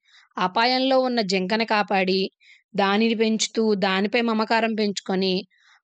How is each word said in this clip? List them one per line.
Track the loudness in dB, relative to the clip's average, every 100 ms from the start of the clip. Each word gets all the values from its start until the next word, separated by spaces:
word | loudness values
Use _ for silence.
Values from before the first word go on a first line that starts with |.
| _ -20 _ -4
అపాయంలో | -2 0 0 2 2 2
ఉన్న | 2 -2
జింకను | 0 -2 0 -2
కాపాడి | 0 0 0 0 0 0 -4 -8 -20 -20 _
దానిని | -2 0 2 2
పెంచుతూ | 2 0 0 -2 0 0
దానిపై | 2 0 0 0 0
మమకారం | 0 0 0 0 0
పెంచుకొని | 0 -2 -4 -4 -2 0 -2 -6 _ _ _